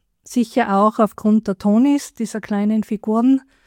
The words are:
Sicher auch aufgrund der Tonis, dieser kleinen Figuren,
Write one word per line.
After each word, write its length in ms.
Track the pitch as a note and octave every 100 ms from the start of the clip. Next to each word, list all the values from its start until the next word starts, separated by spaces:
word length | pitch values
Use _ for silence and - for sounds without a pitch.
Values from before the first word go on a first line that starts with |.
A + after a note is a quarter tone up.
| _ _
Sicher 540 | - B3 A3 B3 G3+ G3
auch 220 | G#3+ A3+
aufgrund 500 | G#3 - G#3+ A3 G#3
der 80 | F#3+
Tonis, 560 | G#3 A3 C#4+ C#4+ -
dieser 300 | - A3 A3
kleinen 420 | - G3+ G#3 A3
Figuren, 560 | - G#3+ G#3+ A3+ B3+ C4 _ _